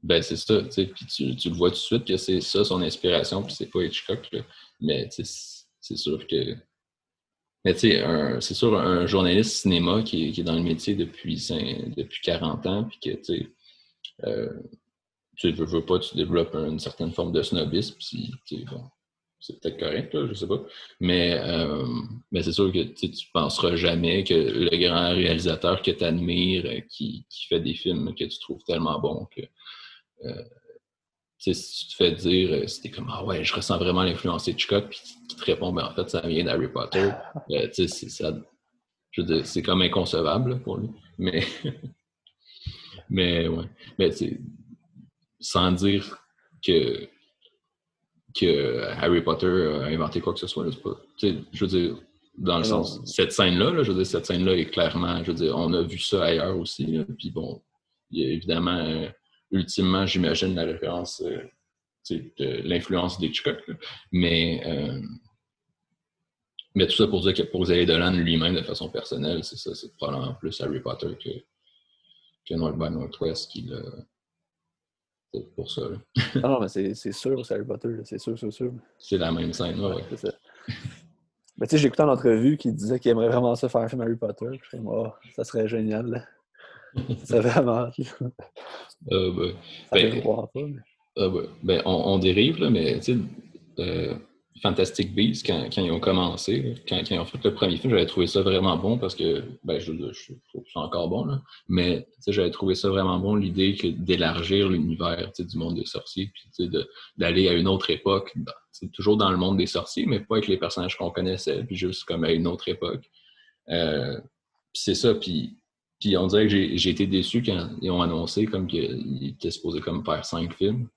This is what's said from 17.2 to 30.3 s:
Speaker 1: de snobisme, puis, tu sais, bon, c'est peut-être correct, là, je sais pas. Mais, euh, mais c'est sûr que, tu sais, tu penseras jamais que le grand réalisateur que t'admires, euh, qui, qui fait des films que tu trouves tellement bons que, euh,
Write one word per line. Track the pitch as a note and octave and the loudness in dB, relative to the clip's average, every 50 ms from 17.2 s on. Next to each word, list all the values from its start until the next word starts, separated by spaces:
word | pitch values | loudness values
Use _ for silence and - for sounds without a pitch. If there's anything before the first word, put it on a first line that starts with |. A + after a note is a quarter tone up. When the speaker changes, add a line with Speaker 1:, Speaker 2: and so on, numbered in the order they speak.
| E2+ F2 E2+ | -4 0 0
Speaker 1:
de | D#2+ - | 0 0
snobisme, | - - F2 D#2 C#2+ C#2+ F2+ - - - _ | 2 0 0 0 0 0 -2 -2 -2 -6 _
puis, | - - - - - - B2+ C3 _ | -14 -12 -8 -8 -8 -8 -10 -14 _
tu | - - - | -12 -10 -10
sais, | - - | -10 -10
bon, | - B2 B2 C3 _ _ _ _ _ _ _ _ _ _ | -12 -12 -14 -16 _ _ _ _ _ _ _ _ _ _
c'est | - - - - | -18 -18 -18 -8
peut-être | - E2 - - | -6 -6 -6 -4
correct, | E2+ D#2 D2+ F2+ - - - | -4 -2 -2 -2 -4 -4 -4
là, | D3+ C#3+ A#2 | -4 -4 -2
je | G#2 | -4
sais | F#2+ F#2 | -6 -2
pas. | E2+ F#2+ - - - - - - - - _ | -2 -2 -2 -2 -8 -16 -20 -20 -20 -8 _
Mais, | F#2 F2+ F2 F2+ F2 F2 F2 D#2 | 2 2 4 4 4 4 2 0
euh, | - - E2+ D#2+ D2+ C#2+ D2 D2+ C2 B1 A#1+ A#1+ A1+ - A1+ A#1 - _ | 0 0 0 0 0 0 0 -2 -2 -2 -4 -4 -6 -8 -12 -14 -12 _
mais | - F2+ E2 | -4 -2 0
c'est | E2+ E2 | 0 2
sûr | - G2+ F#2+ | 4 4 4
que, | F#2 F#2 D#2+ | 4 2 0
tu | D2 - | -2 -4
sais, | - - F2+ | -6 -6 -6
tu | - - - - _ | -6 -6 -14 -4 _
penseras | F2 D#2+ - - - - F2 E2+ | 0 0 0 0 2 2 2 2
jamais | E2+ F2 F2 E2+ E2+ E2+ E2+ E2+ G2 F#2+ | 2 2 2 2 2 2 2 2 2 2
que | - F#2 | 4 4
le | E2 D#2 A#1+ G#1 A#1 F2 F2 E2+ F2 E2+ | 4 4 2 2 2 2 2 4 4 2
grand | F2 E2+ E2+ F2 F2 F2+ | 4 4 4 2 4 4
réalisateur | F2+ F#2 E2+ E2 D#2+ E2 F2+ D#2+ D#2 - F2 E2 D#2+ | 4 4 4 2 2 2 0 -2 2 2 0 0 2
que | - - F2 | 2 0 0
t'admires, | - - E2+ D#2+ F2 F2 F2 F2 F2 F2+ F#2 F#2 F#2 E2 | 0 0 0 0 0 0 0 0 2 2 2 2 0 0
euh, | - - - - _ | -2 -6 -6 -10 _
qui, | - - - - - - - _ | -10 -8 -8 -8 -8 -10 -14 _
qui | - - - | -14 -14 -4
fait | - - E2+ | 0 0 0
des | E2 - - | 0 0 -4
films | - - F2 F2+ D#2+ D#2 E2 F2 | -4 -2 -2 -2 -2 -2 -4 -4
que | - - | -6 -8
tu | - - - | -8 -8 -12
trouves | - - D#2 - - | -10 -12 -12 -12 -4
tellement | - F2 E2 D#2+ D2+ D#2 D2+ | -4 -4 -2 0 -2 -2 -2
bons | D2+ D2 D2+ - - - _ | -2 -2 -4 -4 -8 -12 _
que, | - - - _ _ - - - - - - - - _ _ _ _ - | -14 -14 -14 _ _ -20 -20 -20 -20 -20 -20 -20 -20 _ _ _ _ -12
euh, | - | -12